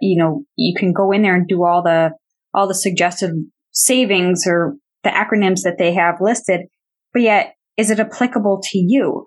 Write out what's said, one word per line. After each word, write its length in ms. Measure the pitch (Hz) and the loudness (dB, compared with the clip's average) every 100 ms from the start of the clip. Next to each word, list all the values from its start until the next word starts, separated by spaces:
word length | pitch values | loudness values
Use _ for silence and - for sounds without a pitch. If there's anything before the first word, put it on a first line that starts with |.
you 160 | 196 170 | 0 2
know, 260 | 165 147 143 - | 0 -2 -8 -4
you 180 | 160 175 | -4 -2
can 140 | 185 | -2
go 180 | 180 196 | 0 0
in 120 | 202 | 2
there 120 | 208 | 2
and 140 | 180 175 | 2 0
do 160 | 185 | 0
all 180 | 175 175 | 2 2
the, 300 | 175 165 165 160 _ _ _ | 2 2 0 -4 _ _ _
all 120 | - 196 | -2 -2
the 80 | |
suggested 580 | 185 196 175 175 180 185 160 156 _ _ | -2 -4 0 -2 -2 -4 -4 -8 _ _
savings 760 | - - 254 226 190 180 180 190 | -2 0 2 2 2 0 0 0
or 300 | 175 170 - _ _ | 0 -2 -6 _ _
the 80 | 180 | -2
acronyms 520 | 180 214 214 190 185 | -2 0 0 2 0
that 120 | 185 180 | -2 0
they 140 | 170 | 0
have 220 | 180 170 170 | 2 0 0
listed. 400 | 196 240 - 175 180 _ _ _ _ | -2 -2 -2 -4 -4 _ _ _ _
But 100 | 240 | 0
yet 320 | 226 202 - - _ - | 2 2 0 -8 _ -4
is 120 | 214 | 0
it 100 | 220 | 0
applicable 600 | 220 - 247 247 202 190 | -2 -2 -2 0 0 -2
to 140 | - 190 | -2 0
you? 440 | 180 269 170 - | 2 2 0 -2